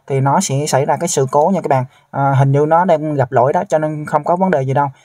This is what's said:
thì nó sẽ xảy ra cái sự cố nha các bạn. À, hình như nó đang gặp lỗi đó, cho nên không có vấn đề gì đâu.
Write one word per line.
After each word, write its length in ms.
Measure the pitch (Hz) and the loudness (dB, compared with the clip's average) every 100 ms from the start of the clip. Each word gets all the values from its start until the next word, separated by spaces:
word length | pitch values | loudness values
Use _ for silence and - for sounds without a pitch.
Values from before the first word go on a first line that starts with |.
| - | -6
thì 140 | 135 | -2
nó 200 | 135 160 | 0 0
sẽ 260 | 190 139 151 | 0 -4 -2
xảy 160 | 135 | 0
ra 120 | 151 143 | 0 -2
cái 120 | 165 | -2
sự 180 | 151 135 | -2 0
cố 200 | 147 165 | 2 2
nha 60 | 185 | 0
các 80 | 147 | 0
bạn. 160 | 135 131 _ _ | -2 -2 _ _
À, 240 | 139 139 131 | -4 0 2
hình 140 | 139 | 2
như 140 | 139 151 | 2 2
nó 160 | 165 | 2
đang 300 | 175 156 156 | 2 0 0
gặp 180 | 143 120 | -2 0
lỗi 200 | 127 127 | 2 2
đó, 120 | 175 196 | 0 -2
cho 100 | 156 | -2
nên 280 | 156 151 147 | -2 -6 -4
không 180 | 151 | -4
có 120 | 147 220 | -2 -2
vấn 140 | 190 | 0
đề 120 | 151 | 0
gì 120 | 135 | 0
đâu. 140 | 139 143 - | -2 -2 -6